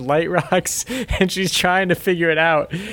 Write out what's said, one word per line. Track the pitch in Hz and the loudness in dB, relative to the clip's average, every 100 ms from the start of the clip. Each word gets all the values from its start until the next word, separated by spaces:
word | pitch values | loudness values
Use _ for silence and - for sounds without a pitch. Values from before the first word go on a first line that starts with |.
| 127 | 0
light | 151 170 | 0 2
<laughs> | 175 - | 0 2
rocks, | 185 - - - 254 233 - | 0 0 -6 -6 -6 -4 0
and | 190 | 0
she's | 185 185 | 0 -2
trying | - 180 180 190 | 0 2 2 2
to | 170 | 0
figure | - 175 170 | 0 0 2
it | 156 | 2
out. | 165 156 - 165 208 | 4 2 0 -6 -8